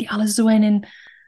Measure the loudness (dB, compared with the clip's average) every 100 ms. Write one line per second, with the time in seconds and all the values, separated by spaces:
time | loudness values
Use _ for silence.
0 | -8 -4 -2 0 2 2 2 0 -4 -14
1 | -20 -20